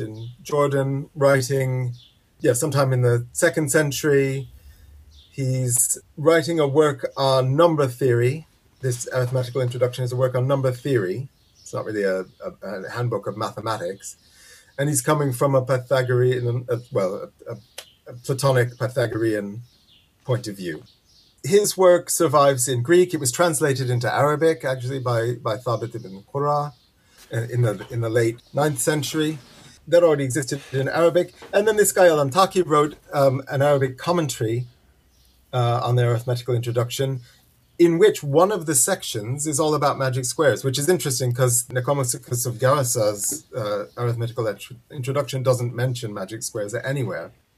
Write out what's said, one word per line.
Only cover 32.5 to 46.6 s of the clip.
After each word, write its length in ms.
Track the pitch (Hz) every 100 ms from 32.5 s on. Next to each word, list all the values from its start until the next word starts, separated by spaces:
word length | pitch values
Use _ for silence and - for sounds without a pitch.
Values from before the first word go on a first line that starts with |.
| 190 156
wrote, 280 | 151 151 - -
um, 300 | 147 139 131 -
an 140 | 143
Arabic 360 | 143 143 131 123
commentary, 720 | 170 175 147 - 110 120 123 _ _ _ _ _ _ _ _
uh, 260 | 127 120 117
on 120 | 120 123
the 100 | 120
arithmetical 480 | 117 127 120 -
introduction, 680 | 117 120 120 120 - 135 131 - _ _ _ _ -
in 200 | 170 165
which 260 | 208 -
one 280 | 143 147 190
of 120 | 202 156
the 100 | 147
sections 720 | - 185 - 113 107 143 151
is 140 | 143
all 160 | 156 147
about 220 | 143 120
magic 280 | 131 127 123
squares, 380 | - 143 104
which 160 | 135 127
is 80 | 147
interesting 460 | 180 147 123 127
'cause 320 | 123 127 117 -
Nicomachus 760 | 127 123 139 127 - - 123 123
of 100 | 113
Garasa's, 880 | 127 147 123 120 104 104 - - - 123
uh, 300 | 104 101 104 -
arithmetical 500 | 120 117 117 117 110
int-, 240 | 101 - - -
introduction 540 | 147 127 135 139 135
doesn't 320 | 127 120 120 120
mention 380 | 131 120 107
magic 280 | 104 95 113
squares 320 | - 113